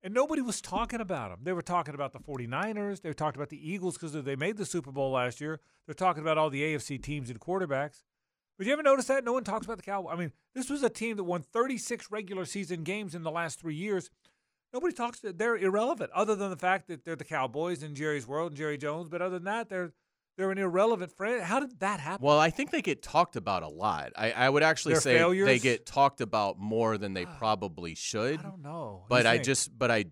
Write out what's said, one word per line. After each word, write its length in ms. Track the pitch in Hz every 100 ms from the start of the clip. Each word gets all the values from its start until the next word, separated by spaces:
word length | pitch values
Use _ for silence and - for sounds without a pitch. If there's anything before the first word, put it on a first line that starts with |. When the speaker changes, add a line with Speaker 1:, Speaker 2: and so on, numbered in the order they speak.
Speaker 1:
and 100 | 190
nobody 280 | 220 294 311
was 180 | 247 202
talking 380 | - 190 226 233
about 300 | 208 165 107
'em. 80 | 90
They 100 | 135
were 80 | 180
talking 320 | 165 175 151 139
about 160 | 139
the 60 | -
forty-niners. 800 | - 135 117 131 208 214 202 196
They 100 | 160
were 40 |
talking 260 | 147 151 -
about 100 | 143
the 220 | 147 156
Eagles 260 | 196 180 -
'cause 140 | 165
they 240 | 151 139 139
made 220 | 160 214
the 80 | 196
Super 260 | 175 139
Bowl 200 | 135 135
last 280 | 131 123 120
year. 200 | 147 156 _ _ -
They're 60 | 151
talking 260 | 185 156
about 160 | 156 156
all 120 | 156
the 140 | 135 151
A 100 | 151
F 60 |
C 160 | - 135
teams 320 | 120 147 123
and 100 | 117
quarterbacks. 640 | - 190 180 135 147 - _ _ _ _ _ _
But 100 | 196
you 60 |
ever 100 | 294
notice 220 | 302 269 254
that? 160 | 269
No 100 | 233
one 100 | 254
talks 220 | 220 214 -
about 120 | 226
the 60 |
Cowboys. 300 | 185 196 180
I 40 | 170
mean, 140 | 165 - _
this 160 | - 254
was 120 | 285
a 60 | 254
team 280 | - 226 214
that 60 |
won 180 | 180 175
thirty-six 680 | - 226 254 254 - 240 -
regular 340 | 214 190 190 180
season 380 | 202 180 175
games 320 | 160 202 202 170
in 80 |
the 80 | 160
last 280 | 160 165 -
three 160 | 165 156
years. 340 | 202 190 - _ _ _ _ _ _
Nobody 200 | 247 349
talks. 280 | - 240 233
They're 320 | 214 170 226 226
irrelevant, 540 | 190 202 233 285 156
other 240 | 170 208 208
than 140 | 196
the 80 | 175
fact 300 | 180 185 -
that 180 | 160 170
they're 100 | 165
the 80 | -
Cowboys 560 | 156 131 127 170 170
in 140 | 151 143
Jerry's 320 | 151 147 117
world 240 | 143 170
and 60 | 143
Jerry 200 | 156 147
Jones. 300 | 147 151 170
But 120 | 170
other 140 | 180 180
than 80 | 180
that, 240 | 220 226
they're, 240 | 185 175 _ _ _ _ -
they're 140 | 190
an 60 | 190
irrelevant 560 | 190 175 220 226 175
fran-, 280 | _ 202 247
how 180 | 170 226
did 180 | 277 247
that 220 | 190 202
happen? 240 | 143 190 135
Speaker 2:
Well, 140 | 147
I 100 | 160
think 220 | 165 285
they 100 | 208
get 200 | - 143
talked 360 | - 151 175 123
about 260 | 92 95
a 60 | 80
lot. 420 | 76 104 80 67 -
I, 140 | 110
I 160 | 113 127
would 140 | 143
actually 320 | 156 160 151 156
Speaker 1:
Their 60 |
Speaker 2:
say 120 | 147
they 60 | 123
Speaker 1:
failures? 420 | 170 185 196 127
Speaker 2:
get 220 | 127 117 -
talked 340 | - 139 -
about 380 | 113 107 101 -
more 380 | 104 110 113 107
than 160 | 98
they 100 | 95 90
Speaker 1:
Ah, 100 | -
Speaker 2:
probably 580 | 110 107 101 78 87 80
should. 440 | - 110 117 156
Speaker 1:
I 40 |
don't 180 | 196 185
know. 380 | 143 165 131 98
You 40 | 98
Speaker 2:
But 160 | 123 113
I 80 | 117
Speaker 1:
think? 100 | 127
Speaker 2:
just, 320 | 135 - 117
but 140 | 123
I 140 | 113 92